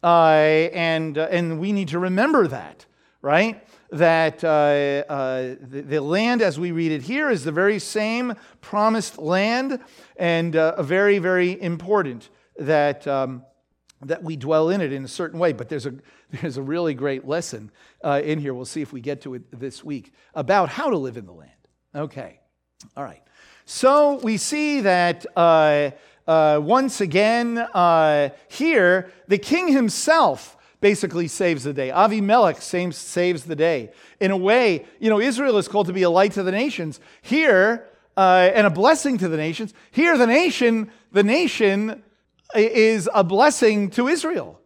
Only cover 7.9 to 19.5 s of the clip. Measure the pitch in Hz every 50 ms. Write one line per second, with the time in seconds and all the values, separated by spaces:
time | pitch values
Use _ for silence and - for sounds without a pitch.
7.9 | - 214 214 214 226 240 254 247 220 202 - - _ _ - - - 208 208 220
8.9 | 220 226 196 - - - 156 156 175 185 196 214 233 247 262 269 269 247 - _
9.9 | _ _ - _ _ - 180 170 170 165 165 170 156 160 160 160 165 - 165 135
10.9 | 170 185 202 208 202 202 165 185 185 180 180 180 185 214 202 175 170 160 165 180
11.9 | 208 208 180 139 123 113 - - _ _ _ _ _ - - 135 156 151 147 147
12.9 | 139 143 - 151 139 135 135 127 131 123 127 _ _ _ _ _ _ _ _ _
13.9 | _ _ - 135 165 160 190 160 160 147 120 143 160 156 160 160 185 202 175 139
14.9 | 135 135 135 - - - 180 156 170 165 180 170 143 - 120 - 160 143 110 143
15.9 | 127 139 _ _ _ _ _ _ - 135 - 165 127 131 135 135 151 170 175 160
16.9 | 143 127 135 143 135 131 - 131 147 170 175 - - 110 104 110 _ _ _ _
17.9 | _ _ - 139 143 139 147 151 156 156 147 139 131 123 127 117 - 156 147 139
18.9 | - 131 117 143 143 131 - 143 127 123 127 _